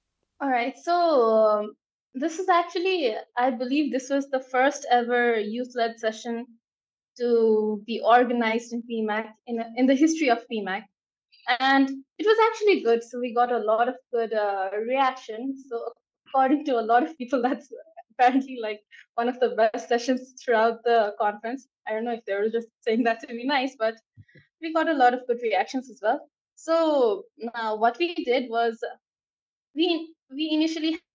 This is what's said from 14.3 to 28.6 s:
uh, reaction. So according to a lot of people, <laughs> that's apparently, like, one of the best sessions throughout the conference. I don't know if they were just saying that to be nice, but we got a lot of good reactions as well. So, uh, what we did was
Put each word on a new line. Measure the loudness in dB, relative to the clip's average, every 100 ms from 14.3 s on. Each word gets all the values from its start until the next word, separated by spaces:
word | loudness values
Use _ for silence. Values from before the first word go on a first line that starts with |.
uh, | -2 -2 -2 -4 -4 -2
reaction. | 0 0 -2 -10 -10 -8 -10 -10
So | -10 -10 -14 _ _ _
according | 2 2 2
to | 0 -2
a |
lot | 2 2
of | 2 -6
people, | -4 -2
<laughs> | 0
that's | -4 -8 -20 -20 -20 -16
apparently, | 2 4 4 -2 -6
like, | -8 -10 _ -20 -10
one | -4 -4
of | 0
the | 0
best | 2 2 0 -2
sessions | -2 0 -2 -4 -10
throughout | 0 2 2 0
the | 2 2 2 0
conference. | -2 -2 -8 -10 -12 _ -8
I |
don't | -6
know | -4
if | -6
they | -4
were | -2 0
just | -2 -6 _
saying | -2 0
that | 0 -2
to | -6
be | -8 -2
nice, | -2 -2 -2
but | -4 -4 _ -20 -20 -20 _ _
we | -4
got | -2 0
a |
lot | 4 4
of | 4 -2
good | -4
reactions | 0 -2 -2 -6 -10
as | -4
well. | -2 -2 -6 _ _ _
So, | -2 0 2 2 2 0 -6 _ -10
uh, | -6 -4 0
what | 0 0
we | -2
did | -2 -2 -2 0
was | -2